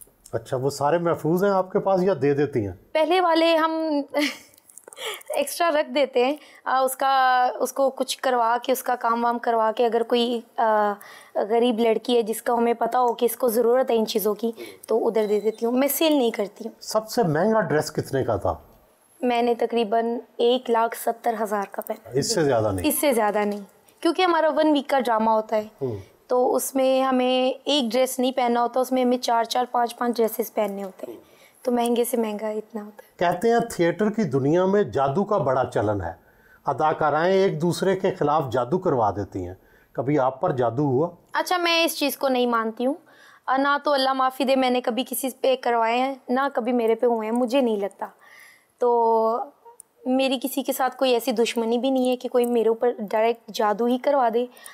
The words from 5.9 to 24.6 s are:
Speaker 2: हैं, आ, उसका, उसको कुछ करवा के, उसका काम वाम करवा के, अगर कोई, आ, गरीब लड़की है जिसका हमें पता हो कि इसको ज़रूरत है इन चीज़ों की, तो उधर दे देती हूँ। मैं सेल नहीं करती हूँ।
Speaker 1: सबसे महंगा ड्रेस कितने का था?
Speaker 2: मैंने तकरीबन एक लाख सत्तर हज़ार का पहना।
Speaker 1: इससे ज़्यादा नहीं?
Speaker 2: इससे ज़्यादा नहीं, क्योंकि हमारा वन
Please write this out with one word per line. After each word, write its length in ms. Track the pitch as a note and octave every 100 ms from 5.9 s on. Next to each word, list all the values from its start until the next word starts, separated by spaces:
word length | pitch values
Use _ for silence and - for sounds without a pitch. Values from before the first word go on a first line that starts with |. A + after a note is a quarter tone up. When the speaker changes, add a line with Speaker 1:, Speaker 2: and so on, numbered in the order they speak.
| C4+ C4 C4 B3+
Speaker 2:
हैं, 120 | D4+ - - -
आ, 140 | C4
उसका, 680 | C4 C4 C4+ C4+ C4 B3+ B3
उसको 400 | - A#3+ - C4+
कुछ 260 | C4+ C4 -
करवा 420 | C4+ B3 A3+ A#3+
के, 140 | B3+
उसका 240 | A#3+ - A#3+
काम 280 | A#3 A#3
वाम 140 | A#3+ A#3+
करवा 340 | A#3+ A#3 A3
के, 120 | A3
अगर 200 | A#3+ A#3
कोई, 400 | A#3 A#3+ A#3+ A#3 A#3 -
आ, 340 | A3+ G#3+ G#3 G3+ - - - -
गरीब 420 | G#3 A#3 B3 A3
लड़की 360 | A#3 A3 - A#3+
है 80 |
जिसका 300 | G#3+ A3 -
हमें 220 | A#3+ A#3 A#3
पता 240 | A#3 B3
हो 140 | A#3+
कि 120 | A3 A#3
इसको 240 | - B3+
ज़रूरत 420 | A3 A3+ B3+ C4
है 60 | A#3
इन 80 | G#3+
चीज़ों 280 | G#3+ G#3 G#3
की, 180 | A#3 A3+ - - -
तो 80 | A3+
उधर 300 | D#4 A3 G#3
दे 120 | G#3
देती 260 | G#3+ G#3+ A#3
हूँ। 80 |
मैं 140 | B3 C#4
सेल 300 | - D#4+ D4
नहीं 140 | A#3
करती 320 | A3+ G3 -
हूँ। 100 | A3 -
Speaker 1:
सबसे 420 | - G#3+ G#3+ A#3+
महंगा 380 | F#3 D3 G3+ G#3+
ड्रेस 280 | E3 D3 D3+
कितने 340 | - - C3+
का 140 | A#2+ G2+
था? 280 | F#2 D#2+ - - _ _ _ _
Speaker 2:
मैंने 320 | B3 A#3+ A#3+ A#3
तकरीबन 680 | A#3 A#3 G#3+ A#3 A#3 A#3+ - -
एक 300 | A#3+ B3+ B3
लाख 260 | A3+ A#3 -
सत्तर 400 | A#3 A3+ A#3 G#3+
हज़ार 320 | G#3+ G#3 G3 -
का 60 |
पहना। 300 | - A3 - C3
Speaker 1:
इससे 240 | - F3
ज़्यादा 280 | C#3+ A#2 G#2+
नहीं? 140 | F#2+ D4+
Speaker 2:
इससे 280 | - D4+
ज़्यादा 320 | A#3 G#3 G#3 G#3
नहीं, 180 | G#3 G3 _ _ _
क्योंकि 220 | E4 E4
हमारा 260 | F#4 E4 D#4
वन 240 | C#4+